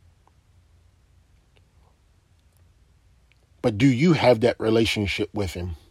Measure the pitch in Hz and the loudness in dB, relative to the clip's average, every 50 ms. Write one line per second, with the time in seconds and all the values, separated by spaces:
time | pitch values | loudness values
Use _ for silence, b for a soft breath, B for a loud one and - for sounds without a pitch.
0 | _ _ _ _ _ _ _ _ _ _ _ _ _ _ _ _ _ _ _ _ | _ _ _ _ _ _ _ _ _ _ _ _ _ _ _ _ _ _ _ _
1 | _ _ _ _ _ _ _ _ _ _ _ _ _ _ _ _ _ _ _ _ | _ _ _ _ _ _ _ _ _ _ _ _ _ _ _ _ _ _ _ _
2 | _ _ _ _ _ _ _ _ _ _ _ _ _ _ _ _ _ _ _ _ | _ _ _ _ _ _ _ _ _ _ _ _ _ _ _ _ _ _ _ _
3 | _ _ _ _ _ _ _ _ _ _ _ _ - 123 107 101 135 139 123 117 | _ _ _ _ _ _ _ _ _ _ _ _ -4 -4 0 2 2 2 4 4
4 | 156 180 156 - - 123 117 110 120 117 - - 110 110 113 117 113 - - 110 | 2 2 2 4 4 4 4 4 2 0 -2 -2 -2 0 0 0 0 0 -2 -4
5 | 101 92 - - 101 - - 104 98 90 - 87 90 90 80 - - _ | -4 -4 -4 -6 -6 -6 -6 -8 -8 -8 -8 -10 -10 -10 -12 -14 -18 _